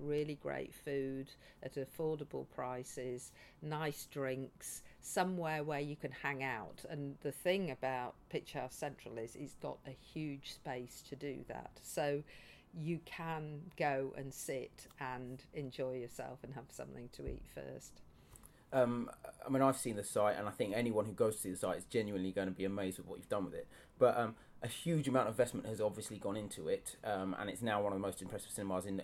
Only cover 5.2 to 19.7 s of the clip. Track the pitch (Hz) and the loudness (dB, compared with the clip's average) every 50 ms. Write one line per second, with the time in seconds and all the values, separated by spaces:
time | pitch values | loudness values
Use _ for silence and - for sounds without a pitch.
5.2 | 180 185 185 175 165 156 156 151 147 156 151 143 147 147 147 - - 160 131 - | 4 4 2 0 2 2 2 0 0 0 0 0 0 -2 -4 -4 -4 -6 -6 -2
6.2 | - 143 143 131 135 135 123 110 95 - - - - - 165 143 143 139 139 - | -2 -2 0 2 0 0 0 0 -4 -8 -10 -12 -8 -6 -4 -4 -4 -4 -6 -4
7.2 | - 147 131 - - 180 185 196 190 160 131 - - 131 131 127 123 - - - | -4 -4 -4 2 2 4 4 4 2 0 -2 0 0 0 0 0 -2 -4 -6 -10
8.2 | - - - 151 - - - 143 127 127 - - 156 143 127 - - 113 113 117 | -12 -6 -6 -6 -4 -4 -4 -4 -4 -4 -4 -4 -4 -4 -4 -8 -12 -8 -6 -4
9.2 | 113 117 - - 143 131 - - - 139 131 - - 135 131 - - - - 160 | -6 -6 -6 -8 -10 -10 -8 -8 -6 -6 -6 -6 -10 -12 -12 -12 -16 -10 -6 -4
10.2 | 156 151 139 139 - - - - - 156 127 127 123 120 - - - - 139 131 | -4 -4 -4 -6 -8 -12 -12 -10 -8 -6 -6 -4 -6 -8 -12 -16 -12 -12 -10 -6
11.2 | 143 147 131 135 127 - - 127 - - - - - - - - 151 143 143 143 | -6 -6 -6 -6 -8 -8 -8 -8 -8 -10 -14 -14 -12 -4 -2 0 2 2 2 0
12.2 | 147 - - - - - - - - - - 165 156 160 170 156 165 - - - | -2 -6 -16 -18 -18 -20 -20 -20 -20 -14 -8 -4 -2 -2 -2 -2 -4 -10 -10 -6
13.2 | 165 165 160 156 156 151 151 147 170 185 - - 165 147 139 135 135 135 - - | -4 -4 -2 -2 -4 -6 -8 -8 -10 -12 -2 0 2 2 4 2 0 -2 -4 -6
14.2 | 135 135 131 - - - 139 131 123 - - - - - - - 139 127 127 127 | -8 -8 -8 -8 -4 -4 -2 -4 -4 -6 -10 -16 -18 -18 -10 -6 -4 -4 -4 -4
15.2 | 127 123 131 135 - - - 160 143 127 - - 131 131 127 127 120 117 - - | -6 -6 -8 -10 -12 -10 -6 -6 -6 -6 -2 -2 -2 -2 0 -2 -4 -6 -6 -8
16.2 | 123 131 127 127 - 117 135 127 127 - - - 123 135 135 123 120 127 - - | -8 -8 -8 -10 -10 -10 -10 -10 -12 -12 -10 -10 -10 -10 -10 -12 -12 -12 -10 -8
17.2 | 139 135 127 - - - - - 67 67 65 - - - - - - - - - | -6 -6 -6 -6 -8 -10 -10 -10 -8 -8 -8 -10 -12 -14 -18 -18 -20 -20 -20 -20
18.2 | - - - - - - - - - - - 135 123 120 120 120 117 - - - | -20 -20 -20 -20 -20 -20 -20 -20 -10 2 6 6 8 8 6 0 -2 -4 -6 -12
19.2 | - - - - - - 135 131 135 135 | -14 -16 -14 -10 -2 2 6 8 8 8